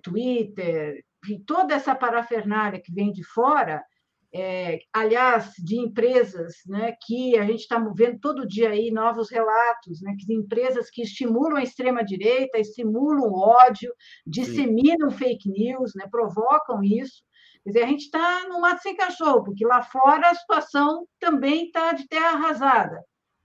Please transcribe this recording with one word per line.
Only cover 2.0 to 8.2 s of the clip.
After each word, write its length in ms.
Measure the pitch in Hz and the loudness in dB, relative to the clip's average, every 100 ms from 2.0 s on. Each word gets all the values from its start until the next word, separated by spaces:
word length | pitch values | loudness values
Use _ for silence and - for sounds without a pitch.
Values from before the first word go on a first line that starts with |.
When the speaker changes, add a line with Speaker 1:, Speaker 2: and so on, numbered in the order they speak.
| 247 233 233 226 208 214 208 185 | 0 -2 -2 -4 -2 -2 -2 -6
Speaker 1:
que 140 | - | -10
vem 180 | 175 202 | -4 -4
de 120 | 180 | -4
fora, 600 | - 220 254 294 175 151 - _ _ _ _ | -6 0 2 2 0 -4 -10 _ _ _ _
é, 480 | 185 185 185 180 160 - | -8 -6 -4 -4 -6 -4
aliás, 580 | 220 220 233 254 233 196 - | -2 2 4 4 2 -2 -12
de 220 | 170 233 | -6 -4
empresas, 720 | 240 - 240 254 208 180 170 - 180 | -2 0 2 2 0 -4 -12 -12 -10
né, 280 | 202 226 233 | -6 -6 -8
que 320 | - 240 254 226 | -8 -4 2 2
a 40 | |
gente 240 | 202 226 - | 2 -4 -2
tá 120 | 233 220 175 | -2 -2 2
vendo 240 | 240 | 2
todo 280 | 240 | 2